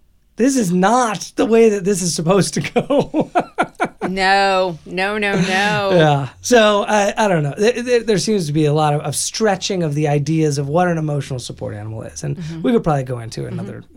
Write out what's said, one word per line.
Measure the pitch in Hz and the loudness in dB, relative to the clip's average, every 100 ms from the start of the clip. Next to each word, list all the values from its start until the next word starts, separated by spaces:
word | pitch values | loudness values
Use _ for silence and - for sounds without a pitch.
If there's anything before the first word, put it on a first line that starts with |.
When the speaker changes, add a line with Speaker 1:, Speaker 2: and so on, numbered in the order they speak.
| _ _ _ - | _ _ _ 0
Speaker 1:
this | 247 269 | 0 2
is | 185 | 0
not | 180 190 247 240 190 - - | 2 4 4 2 -2 -6 -2
the | 202 | 2
way | 226 226 | 6 6
that | 202 | 4
this | 185 196 | 0 -2
is | 180 170 | -2 -2
supposed | 160 196 151 - | 2 2 2 -2
to | |
go." | 147 240 - 277 - 311 - 359 | -4 -4 0 0 0 -2 -2 -2
<laughs> | 349 - - - 392 - 403 | -2 -4 -6 -4 -6 -4 -6
Speaker 2:
No, | 190 190 196 196 190 185 160 - | 0 2 4 4 2 0 -4 -8
no, | 175 190 214 | -4 -4 -2
no, | 202 | -2
no. | 202 180 190 208 208 196 | 0 0 0 0 0 2
Speaker 1:
Yeah. | 180 156 143 135 - | 4 4 2 -2 -10
So | - 247 214 202 - | 2 4 6 2 2
I, | 214 202 208 | 2 2 0
I | 214 | 0
don't | 170 | 2
know. | 147 139 | 0 0
There, | 208 247 | 0 0
there, | 247 240 | 0 0
there | 226 202 | 2 0
seems | 185 214 151 | 0 0 0
to | |
be | 147 151 | 0 2
a | |
lot | 151 151 147 | 2 2 0
of, | |
of | 151 139 | -2 -6
stretching | - - 214 190 - 190 | -6 -2 0 0 -2 -2
of | 165 | -2
the | 143 151 | -2 0
ideas | 147 143 160 156 139 | 0 0 0 0 0
of | 139 | -2
what | 160 180 | 0 0
an | 165 | 0
emotional | 156 147 139 131 | -2 -4 -4 -8
support | - - 113 107 | -10 -12 -10 -10
animal | 110 110 | -10 -12
is. | 110 - | -12 -10
And | 147 143 | -8 -8
Speaker 2:
Mm-hmm. | 160 165 | -8 -4
Speaker 1:
we | 247 | 0
could | 233 | 0
probably | 175 143 | 2 -2
go | 127 120 | -2 -8
into | 113 139 | -10 -10
Speaker 2:
Mm-hmm. | 131 117 | -10 -10
Speaker 1:
another, | - 117 - | -10 -14 -18